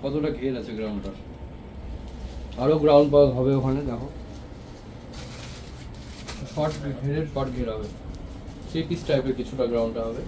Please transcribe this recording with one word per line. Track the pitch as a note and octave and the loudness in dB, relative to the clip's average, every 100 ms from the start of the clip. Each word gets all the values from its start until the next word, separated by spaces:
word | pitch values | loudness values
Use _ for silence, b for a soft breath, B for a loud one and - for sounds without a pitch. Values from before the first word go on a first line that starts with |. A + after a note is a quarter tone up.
কতটা | C#3 D3 D3+ C3 | 0 0 0 0
ঘের | C3 B2 | -2 -2
আছে | G#2+ | -4
গ্রাউনটার। | A2 G#2+ G#2 G2 - - - - - - - - - - - - - - - | -4 -4 -4 -6 -10 -14 -12 -12 -12 -14 -12 -10 -10 -10 -10 -10 -10 -10 0
আরো | C3 D#3 | 4 6
গ্রাউন | D3 C#3+ D3 | 10 10 10
পাওয়া | C#3+ C#3+ | 10 8
হবে | B2 C3 C#3 | 8 4 4
ওখানে, | C3 C3+ | 4 0
দেখো | C#3+ A#2 C3+ - - - - - - - - - - - - - - - - - - - - - - - C3+ - | 0 -4 -8 -10 -12 -12 -14 -14 -14 -14 -14 -14 -14 -12 -12 -10 -12 -12 -12 -12 -12 -12 -12 -12 -10 -10 -8 -2
শর্ট | D#3 D3+ C#3+ B2+ C3+ | -2 -2 -4 -2 0
ঘেরের, | D3+ D3+ | 0 0
শর্ট | - B2+ B2 | -2 -2 -2
ঘের | A#2 | -2
হবে, | G#2+ G#2 - - - - - - - - | -2 -6 -8 -10 -10 -10 -12 -12 -12 -6
থ্রি | E3 D#3 | -4 -2
পিস | E3+ - | -2 2
টাইপের | C#3 C3 | 2 4
কিছুটা | B2 A#2 C3 A#2+ | -2 -2 0 0
গ্রাউনটা | A#2 A2+ A2+ | 2 2 0
হবে। | A2+ A#2 | -4 -4